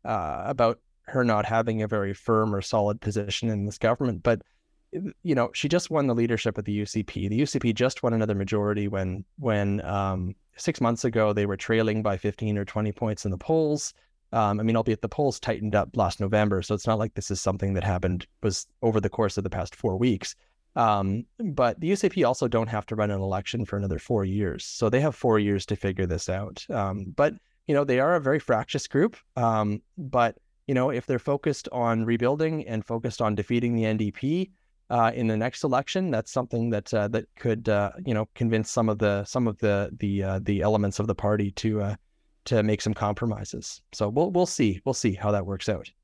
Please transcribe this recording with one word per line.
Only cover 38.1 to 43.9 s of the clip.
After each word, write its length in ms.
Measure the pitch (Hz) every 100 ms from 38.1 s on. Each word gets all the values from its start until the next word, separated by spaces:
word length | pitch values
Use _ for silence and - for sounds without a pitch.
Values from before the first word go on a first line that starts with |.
know, 140 | 110 107 -
convince 340 | 117 110 107
some 180 | - 110
of 100 | 104
the, 260 | 107 101
some 240 | 101 135 117
of 100 | 107
the, 320 | 107 101 101 -
the, 240 | 101 98
uh, 180 | 95 95
the 160 | 92 101
elements 400 | 95 107 101 -
of 80 | 104
the 60 |
party 360 | 95 104 104 101
to, 320 | - 110 107
uh, 140 | 101 101 _ _ _ _
to 180 | - 117
make 180 | 107 107
some 140 | 110
compromises. 880 | 107 104 104 120 104 101 117 - - _